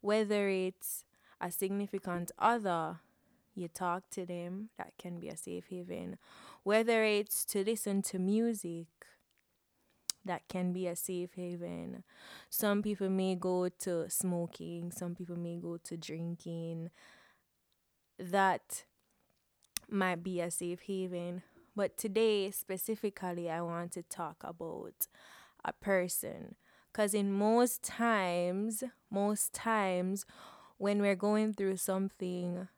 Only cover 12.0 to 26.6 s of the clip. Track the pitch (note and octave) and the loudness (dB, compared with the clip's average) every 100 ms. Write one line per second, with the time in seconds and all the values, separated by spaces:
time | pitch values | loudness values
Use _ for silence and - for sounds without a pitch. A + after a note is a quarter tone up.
12 | - - - - - - G#3+ G3+ G#3 G3+ | -16 -20 -20 -20 -8 0 2 2 0 -2
13 | F#3+ F#3+ F#3+ F3+ F#3 F3+ F3+ - - E3+ | 0 2 2 0 2 2 0 -2 -2 -2
14 | E3+ - F#3 F3 E3+ - E3 E3+ F3 - | 0 0 0 0 -2 -6 -8 -6 -8 -6
15 | F3 F3 F3 F3 E3+ E3+ E3+ E3+ - E3 | -6 -6 -8 -6 -6 -6 -6 -8 -8 -10
16 | D#3+ D#3+ E3+ E3+ - G3 G3 E3 F#3 _ | -8 -6 -4 -6 -6 -6 -4 -6 -8 _
17 | - - - _ _ _ _ _ _ _ | -20 -20 -20 _ _ _ _ _ _ _
18 | _ _ F#3 G3 F#3+ F3 _ - - _ | _ _ -2 4 4 2 _ -12 -12 _
19 | _ _ _ _ _ _ _ - - G3+ | _ _ _ _ _ _ _ -12 -4 0
20 | F#3 F3 F3 F3 E3+ - F3 F3 - G3 | 0 0 -2 -2 -2 -2 -4 -6 -4 -4
21 | F#3 F3+ F3 F3+ - - - - G3 - | -2 -4 -6 -8 -12 -20 -12 -2 -2 -2
22 | A3 G3 A3+ G#3 G3 G3+ - F#3 - A3 | -2 4 4 4 0 -4 -6 -4 -2 -2
23 | G#3 - F#3 F3 E3+ E3 E3+ E3+ E3+ F3 | -2 -2 -4 -4 -2 -2 -2 -4 -6 -8
24 | E3+ - E3 E3 - E3+ E3 - - - | -10 -6 -6 -6 -12 -8 -8 -8 -10 -6
25 | - - - - - _ - - G3 F#3+ | -6 -6 -20 -20 -20 _ -6 -4 2 4
26 | F3 - - - - - | 4 -2 -4 -8 -12 -16